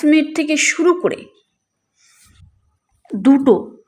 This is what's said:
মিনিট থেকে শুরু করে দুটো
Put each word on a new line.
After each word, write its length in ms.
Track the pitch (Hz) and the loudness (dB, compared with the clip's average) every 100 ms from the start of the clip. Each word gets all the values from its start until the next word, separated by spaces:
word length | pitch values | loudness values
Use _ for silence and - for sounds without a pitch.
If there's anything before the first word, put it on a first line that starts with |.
| 302 | 0
মিনিট 200 | 311 302 320 | 2 0 -4
থেকে 160 | 302 302 - | -4 -2 -4
শুরু 220 | - 339 349 | 0 0 0
করে 160 | 349 - - _ _ _ _ _ _ _ _ _ _ _ _ _ _ _ _ _ _ | -4 -6 -12 _ _ _ _ _ _ _ _ _ _ _ _ _ _ _ _ _ _
দুটো 440 | 196 214 277 269 185 - - | -2 2 2 2 0 -2 -18